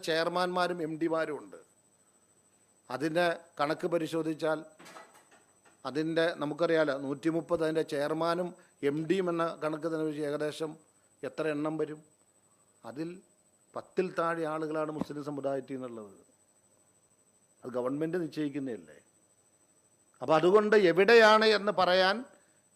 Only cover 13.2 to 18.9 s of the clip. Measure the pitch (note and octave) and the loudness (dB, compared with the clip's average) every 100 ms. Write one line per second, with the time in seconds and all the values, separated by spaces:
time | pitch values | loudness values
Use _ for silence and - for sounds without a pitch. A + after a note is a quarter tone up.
13.2 | - _ _ _ _ A#2+ - - F#3 E3+ | -20 _ _ _ _ -14 -8 -4 -2 0
14.2 | E3 E3+ D#3 D#3 D#3 D#3 D#3 D3+ - D3 | -2 -2 -4 -4 -4 -4 -4 -6 -10 -12
15.2 | C#3+ C#3+ C3+ C#3 B2+ C3 B2+ A#2 G2+ F#2+ | -8 -6 -4 -4 -6 -10 -10 -12 -16 -20
16.2 | _ _ _ _ _ _ _ _ _ _ | _ _ _ _ _ _ _ _ _ _
17.2 | _ _ _ _ B2+ B2 B2 C#3+ D#3+ F3+ | _ _ _ _ -10 -4 -4 -2 -2 -4
18.2 | D#3 D3+ D3 C#3+ C3+ A2 D#2+ | -4 -4 -6 -4 -8 -8 -12